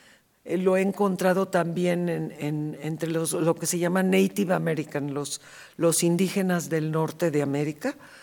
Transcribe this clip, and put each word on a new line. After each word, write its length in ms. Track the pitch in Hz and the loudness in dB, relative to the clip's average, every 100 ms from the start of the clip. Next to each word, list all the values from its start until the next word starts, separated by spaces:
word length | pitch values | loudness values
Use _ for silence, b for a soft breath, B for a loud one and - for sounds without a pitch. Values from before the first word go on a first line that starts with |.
| B B _ _ - | B B _ _ -4
eh, 80 | 175 | 0
lo 200 | 185 185 | 2 4
he 40 | |
encontrado 680 | 190 196 202 180 185 180 185 | 2 0 0 2 2 2 2
también 600 | 180 170 170 175 175 175 | 0 0 0 0 0 0
en, 240 | 160 156 147 | -2 -6 -6
en, 380 | 147 151 151 151 | -4 -4 -4 -6
entre 300 | 151 156 165 | -6 -4 -4
los, 220 | 160 160 | -2 -2
lo 200 | - 160 | 0 0
que 140 | 165 165 | 0 -2
se 100 | 175 | 0
llama 240 | 170 185 | 0 2
Native 540 | 185 190 196 - 185 170 | 4 4 4 0 0 0
American, 580 | 165 160 156 147 143 | 0 -2 -4 -4 -4
los, 280 | 139 143 - B B B - | -6 -6 -10 B B B 0
los 240 | 165 160 | 2 4
indígenas 640 | 170 175 185 196 185 175 143 | 2 2 2 0 0 0 0
del 220 | 160 156 | -2 0
norte 380 | 156 156 151 170 | 0 -2 0 0
de 140 | 147 | 2
América. 520 | 139 143 151 151 262 - B B | 0 0 -2 -4 -6 -8 B B